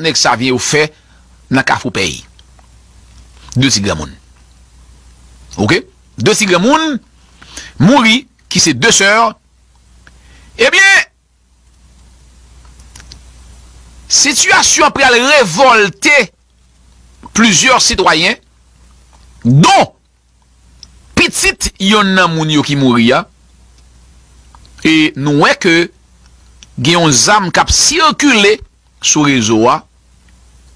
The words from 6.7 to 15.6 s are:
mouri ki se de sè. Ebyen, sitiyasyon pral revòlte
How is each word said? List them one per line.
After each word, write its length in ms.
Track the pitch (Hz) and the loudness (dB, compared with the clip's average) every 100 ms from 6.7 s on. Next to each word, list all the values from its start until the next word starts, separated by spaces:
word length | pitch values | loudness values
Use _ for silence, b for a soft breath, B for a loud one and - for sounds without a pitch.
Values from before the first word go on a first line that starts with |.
| 311 320 262 _ _ _ B B B B B | 0 -2 -6 _ _ _ B B B B B
mouri 460 | 160 277 220 240 - _ _ | 2 2 2 0 -4 _ _
ki 120 | 180 | -4
se 100 | - | -2
de 180 | 123 220 | 0 0
sè. 180 | - 196 220 226 - _ _ _ _ _ _ - b b b b - | 0 2 2 0 -4 _ _ _ _ _ _ -20 b b b b -2
Ebyen, 500 | 254 359 392 381 - _ _ _ _ _ _ _ _ _ - - - - - - - - - - - - - - - - - - - - - | 0 2 2 2 -2 _ _ _ _ _ _ _ _ _ -20 -20 -20 -20 -20 -20 -20 -20 -20 -20 -20 -20 -20 -20 -20 -20 -20 -20 -20 -20 -8
sitiyasyon 840 | - 277 277 381 381 - 285 302 - | -4 -2 -2 0 0 2 0 0 0
pral 220 | 269 240 | 0 2
revòlte 960 | 262 294 214 165 | 2 2 0 2